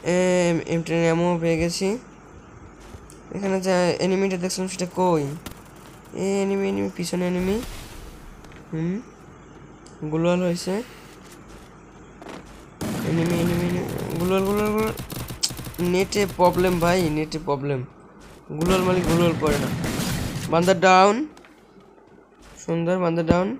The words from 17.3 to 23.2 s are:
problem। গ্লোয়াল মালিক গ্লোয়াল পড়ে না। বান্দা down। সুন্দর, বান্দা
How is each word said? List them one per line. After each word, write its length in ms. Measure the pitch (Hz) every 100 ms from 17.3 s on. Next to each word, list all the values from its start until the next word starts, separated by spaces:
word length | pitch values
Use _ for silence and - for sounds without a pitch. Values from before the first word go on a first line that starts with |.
| 156 143
problem। 320 | 143 139 135 131 - - - - - - 151
গ্লোয়াল 220 | 170 185 185
মালিক 160 | 180 -
গ্লোয়াল 220 | 165 175 160
পড়ে 160 | 151 143
না। 60 | - - - - - - - - -
বান্দা 220 | 165 180 185 190
down। 300 | 185 196 220 302 - - - - - - - - - - - - -
সুন্দর, 320 | - 165 170 185
বান্দা 200 | 175 165